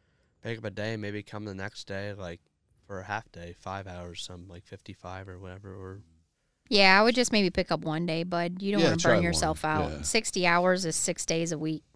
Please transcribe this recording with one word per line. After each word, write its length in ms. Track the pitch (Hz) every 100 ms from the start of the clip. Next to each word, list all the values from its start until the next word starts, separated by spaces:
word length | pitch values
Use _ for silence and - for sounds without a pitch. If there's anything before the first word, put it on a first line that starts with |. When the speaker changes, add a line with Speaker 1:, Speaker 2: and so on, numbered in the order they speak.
| _ _ _ _
Speaker 1:
pick 160 | 113 113
up 60 | 110
a 40 |
day, 240 | 95 107 110
maybe 240 | 104 104
come 220 | 101 107 107
the 80 |
next 320 | 95 98 - -
day, 260 | 98 104
like, 260 | 101 90 85 _ _ _ _ _
for 140 | 98
a 20 |
half 260 | 92 104 -
day, 220 | - 87 87
five 260 | 95 95 95
hours, 360 | 90 87 85
something 240 | - 90 92
like 160 | 87 -
fifty-five 640 | 98 - 95 90 92 98
or 100 | 90
whatever, 340 | 95 92 101
or 260 | 98 92 98 - _ _ _ _ _ _
Speaker 2:
Yeah, 280 | 208 190 190
I 60 |
would 120 | 226 247
just 180 | 240
maybe 160 | 214 185
pick 200 | - 180
up 100 | 160
one 240 | 160 156 170
day, 180 | 160
bud. 380 | 175 170 175 180
You 100 | 196
don't 100 | 208
Speaker 3:
Yeah, 60 | -
Speaker 2:
wanna 80 | -
Speaker 3:
try 140 | -
Speaker 2:
burn 60 | -
Speaker 3:
one. 60 | 170
Speaker 2:
yourself 400 | 170 160 160 156
out. 260 | 156 147
Speaker 3:
Yeah. 100 | 151
Speaker 2:
Sixty 420 | - - - 196 175
hours 380 | 175 185 185 175
is 100 | -
six 300 | - 170 -
days 260 | 165 165
a 60 | 156
week. 260 | 156 156 -